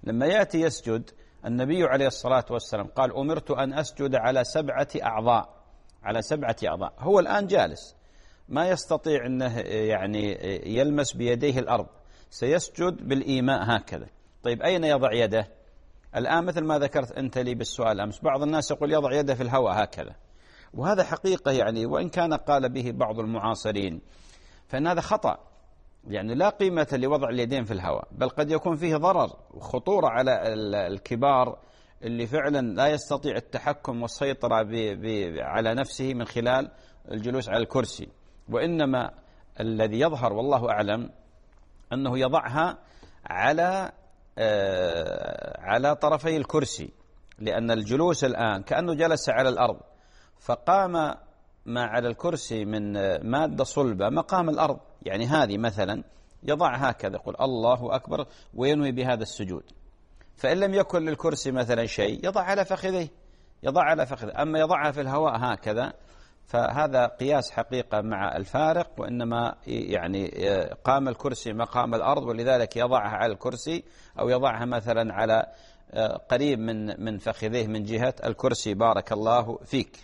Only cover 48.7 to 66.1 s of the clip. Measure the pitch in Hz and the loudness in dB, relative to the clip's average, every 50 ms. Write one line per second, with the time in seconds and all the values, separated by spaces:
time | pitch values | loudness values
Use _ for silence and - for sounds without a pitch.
48.7 | 151 - 170 175 165 147 165 165 160 147 - - 123 117 131 131 123 - 123 117 | -2 -2 0 -2 0 2 2 2 2 0 0 0 2 2 4 2 4 2 2 0
49.7 | 104 - - - - _ _ - _ - - _ _ _ - - 120 - - - | 0 -2 -8 -20 -20 _ _ -20 _ -20 -20 _ _ _ -4 -4 -4 -2 2 2
50.7 | 175 196 196 185 175 170 156 147 71 - - - _ _ - - - - - 113 | 4 4 4 2 0 0 0 -2 -4 -8 -12 -20 _ _ -20 -20 -20 -18 -12 -6
51.7 | 117 123 120 113 107 123 120 120 117 - - 175 170 147 - - 113 110 107 101 | -4 -4 -4 0 0 0 0 0 -4 -2 -4 -4 -4 -4 -6 -6 -4 -4 -4 -2
52.7 | 107 110 104 104 101 101 98 98 92 78 - 110 120 143 160 156 - - 131 - | -4 -4 -4 -4 -2 0 0 0 0 0 0 -2 0 0 0 0 0 -2 -2 -2
53.7 | - - 143 127 110 92 98 107 127 160 165 - 196 185 175 165 151 - 160 147 | 0 0 0 0 0 0 0 0 0 0 -2 0 0 0 2 0 2 2 2 0
54.7 | 139 - - - - - - - 95 101 117 120 147 156 143 107 101 101 113 117 | 0 -4 -8 -20 -20 -12 -8 -6 -4 -2 0 2 4 4 4 4 2 0 0 -2
55.7 | 98 98 101 92 104 - - - - - - _ - - - 120 147 151 175 156 | 0 0 -2 -2 -2 -6 -8 -14 -20 -20 -20 _ -20 -12 -4 -2 0 2 2 0
56.7 | 123 127 135 131 117 - - 98 98 - - - - - - 135 127 117 110 117 | 2 2 0 0 -2 -2 -4 -6 -6 -4 -8 -8 -4 -2 -2 0 0 2 4 2
57.7 | 127 120 120 120 - 131 - - 160 151 147 - - - - - - 110 123 139 | 2 2 2 -2 -2 -2 -2 -2 -4 -4 -4 -6 -10 -20 -20 -18 -6 -2 0 2
58.7 | 151 147 147 139 123 123 123 127 123 113 110 - - - 104 92 92 76 - - | 2 2 2 0 0 -2 0 0 0 -2 -2 -8 -6 -8 -8 -6 -6 -8 -10 -14
59.7 | - - - - - _ - _ - - - - - - - 131 156 185 196 196 | -20 -20 -20 -20 -20 _ -20 _ -20 -20 -20 -20 -16 -4 0 0 2 2 2 2
60.7 | 190 190 - - - 175 160 160 151 - - 165 151 - - 143 131 127 120 113 | 4 2 2 2 2 0 0 0 -4 0 0 -2 -2 0 -4 -4 0 0 0 2
61.7 | 123 113 117 110 - - 101 101 113 - - 180 196 208 180 180 196 202 190 190 | 2 0 0 -2 0 0 0 0 0 -2 -2 0 0 0 0 2 2 0 2 0
62.7 | 190 185 - 190 190 185 170 147 - - - - - - - - - _ - 131 | 0 -2 -2 -2 -2 -2 -4 -4 -8 -18 -20 -20 -20 -20 -20 -20 -20 _ -4 0
63.7 | 139 175 165 147 165 156 147 123 135 123 117 104 - - 143 151 156 156 156 156 | 2 4 4 4 4 2 2 -2 -2 -8 -8 -8 -2 -2 -2 0 2 2 4 4
64.7 | 180 147 147 151 135 143 143 131 135 147 156 156 120 113 120 127 110 - - 110 | 4 2 2 0 0 0 -4 -2 0 2 2 2 2 0 0 0 -2 -2 -2 -4
65.7 | 107 113 123 - - - - - | -2 -2 -2 -4 -6 -14 -20 -20